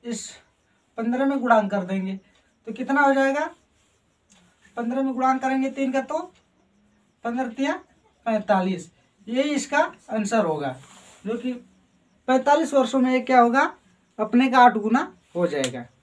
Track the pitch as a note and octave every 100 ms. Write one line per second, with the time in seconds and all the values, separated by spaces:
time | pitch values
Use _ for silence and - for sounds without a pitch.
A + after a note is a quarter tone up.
0 | A#3+ A3+ - - _ _ _ _ _ -
1 | A3+ B3 C#4 C#4 A#3+ A3 G3+ G3+ F3+ G3
2 | F#3+ G3 _ _ _ _ - A3 B3+ C#4
3 | C#4+ C4+ C4+ C#4 E4 - _ _ _ _
4 | _ _ _ _ _ _ _ - A#3 C4
5 | C4+ B3+ C4 C4 C4 C4+ C4 C4+ C4+ C4+
6 | - D#4+ - _ _ _ _ _ _ _
7 | _ _ A#3 A#3+ B3+ A3+ C#4 F4 - _
8 | _ _ - G#3+ G#3+ G3 F#3 F3+ - _
9 | _ _ - A#3+ D4 C#4 - C#4+ D#4+ -
10 | _ A3 G3+ A3+ F3 D3+ C#3+ B2+ - -
11 | - - G3 A#3 B3+ B3 - _ _ _
12 | _ _ - B3+ C4 D4 D#4+ C#4 B3+ C4+
13 | B3+ B3+ B3+ B3+ A#3+ B3 E4 - _ _
14 | _ - A3 A#3+ C4 B3+ B3 A3 G#3 A#3
15 | F4+ - _ F3 E3+ D3 B2+ B2 A#2+ _